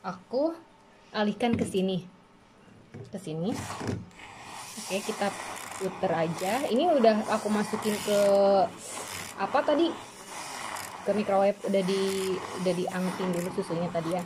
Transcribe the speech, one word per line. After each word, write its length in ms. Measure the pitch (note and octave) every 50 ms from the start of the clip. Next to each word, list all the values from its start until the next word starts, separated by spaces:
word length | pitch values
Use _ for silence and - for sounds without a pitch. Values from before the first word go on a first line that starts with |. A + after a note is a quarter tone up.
| _
Aku 480 | F#3+ F3+ - - _ A3 B3+ D4 E4 E4 - - - - - _ - - - - - -
alihkan 420 | G#3+ G#3+ G#3 G#3 - - A#3+ A#3
ke 80 | - A3+
sini. 460 | - - F#3+ F#3 F#3+ D#3+ E3 - - - - - _ - - _ _ _ - - - - - - - - - - - -
Ke 80 | G3
sini. 320 | - - D#3 D#3+ E3 G3+ C4 - - - - - - - B2 - - - - - - - - - - - - - - - - -
Oke, 160 | G#3+ - F#3 G3 G#3
kita 240 | - G#3+ - G3+ G3+ F#3+ - - - - - - - - -
puter 320 | F#3+ F#3 F#3 - - F#3+
aja. 560 | G3 E3+ E3 E3 E3+ - F#3 F#3+ G#3 B3+ C#4+
Ini 240 | - G3+ A#3+ D#4+ F4+ E4 C#4+
udah 320 | A3+ A3+ A3 G#3+ G#3+ -
aku 240 | G#3 G#3+ - G#3 G#3
masukin 400 | G#3 G#3 G#3 - G#3+ - G#3+ G#3 G3+
ke 180 | - - G#3 G3+ G3+ G3+ G3+ G3 G3 G3 G3 G3 F#3 - - - - - - - - - - - - - - -
apa 240 | G3 G3 - C4+
tadi? 320 | D4 D#4+ D4+ C#4+ E4+ E4 - - - - - - - - - - - - - - - - - - - - - - -
Ke 80 | -
microwave, 480 | G3+ G#3 G#3 G#3 G3 F#3+ G3 G3 G3+ - - -
udah 160 | G3 G3 F#3+
di, 480 | F3+ G3 F#3+ F#3+ G3 G3 G3 F#3+ F#3+ F#3 F#3 - - - - F3+
udah 100 | F#3 F3 F3
diangkin 480 | F3+ - - F#3 F#3 F#3 F3+ - F#3+ F#3 F3
dulu 140 | E3+ F3 F#3 - -
susunya 320 | F#3 - F3 E3 F3 E3+
tadi 240 | E3+ E3+ D#3+ E3 F3
ya. 80 | F3+ F3